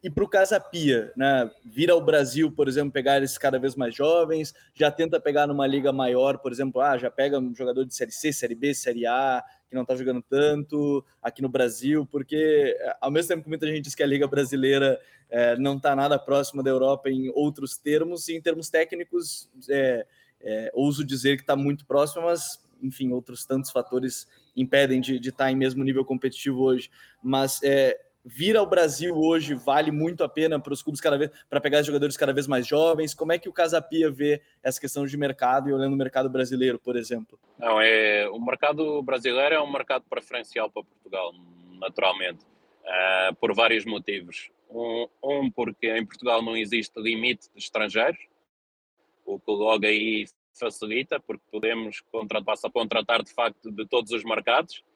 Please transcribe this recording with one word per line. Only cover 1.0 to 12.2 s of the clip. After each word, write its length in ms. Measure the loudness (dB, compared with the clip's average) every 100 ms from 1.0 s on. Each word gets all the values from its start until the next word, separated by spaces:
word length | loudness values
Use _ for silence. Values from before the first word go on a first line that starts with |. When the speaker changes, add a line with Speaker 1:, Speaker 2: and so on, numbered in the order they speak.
| 0
Speaker 1:
né, 360 | 0 2 2 0 -6
vir 280 | -12 -2 4
ao 100 | 4
Brasil, 500 | 6 4 2 0 0
por 180 | 2 0
exemplo, 220 | 2 0
pegar 320 | 0 2 2
esses 140 | 2 0
cada 220 | 0 0
vez 180 | -2 -2
mais 180 | -6
jovens, 600 | 0 2 4 2 0 -4 -12 _
já 160 | _ 0
tenta 300 | 2 0 0
pegar 260 | 2 2 2
numa 200 | 2 0
liga 260 | 2 0
maior, 460 | 0 0 2 2 0
por 120 | -6
exemplo, 300 | -4 -4 0
ah, 160 | 2 2
já 140 | -2
pega 280 | 0 0 0
um 160 | -2
jogador 300 | -4 -4 -2
de 100 | -2
Série 160 | -4 -8
C, 220 | -4 -4
Série 220 | -2 -4
B, 180 | -2 -2
Série 320 | -2 -4 -2
A, 400 | 0 0 0 -2 -4 _ _
que 80 | -8
não 80 |
tá 100 | -4
jogando 280 | -2 -2 -4
tanto 800 | 0 2 4 2 -2 -2 0 0 -4 _
aqui 200 | -8 -4
no 80 | -4
Brasil, 560 | 2 0 0 0 0 0
porque, 680 | -6